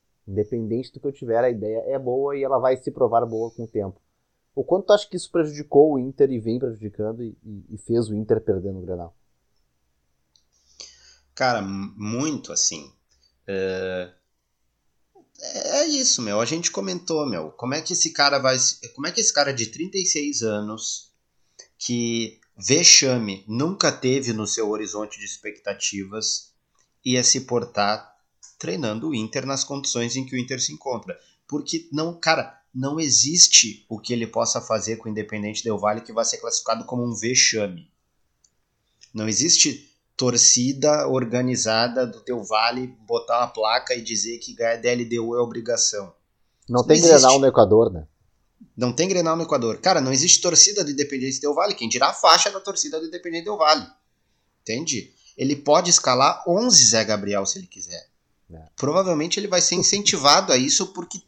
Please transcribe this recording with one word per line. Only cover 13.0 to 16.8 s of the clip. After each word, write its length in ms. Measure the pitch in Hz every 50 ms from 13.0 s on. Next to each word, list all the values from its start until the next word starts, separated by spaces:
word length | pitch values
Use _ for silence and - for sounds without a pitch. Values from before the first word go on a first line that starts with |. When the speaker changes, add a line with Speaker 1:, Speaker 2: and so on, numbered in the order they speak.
| _ _ _ _ _ _ _ _ _ -
Speaker 2:
É... 600 | 98 95 95 95 95 95 92 92 92 92 90 90 - _ _ _ _ _ _ _ _ _ _ _ _ _ _ _ _ _ _ _ _ 392 320 _ _ -
é 440 | - - - - - - - 277 302 330
isso, 340 | 294 277 254 220 - -
meu. 180 | 120 107 101 104
A 60 | 117
gente 260 | 113 156 165 170 -
comentou, 540 | - -